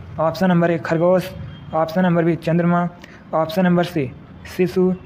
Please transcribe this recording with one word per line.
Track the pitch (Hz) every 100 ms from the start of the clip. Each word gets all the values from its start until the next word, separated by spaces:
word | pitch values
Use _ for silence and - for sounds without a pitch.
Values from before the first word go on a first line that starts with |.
| - -
Option | 160 156 185
number | 170 170
एक | 165
खरगोश, | - 165 175 185 175 - - - -
Option | 160 160 175
number | 185 170
B | 165 160
चंद्रमा, | 165 170 170 175 175 - - - -
Option | 160 160 185
number | 180 175
सी | 170 160 127 - - - -
शिशु | - 180 185 180 180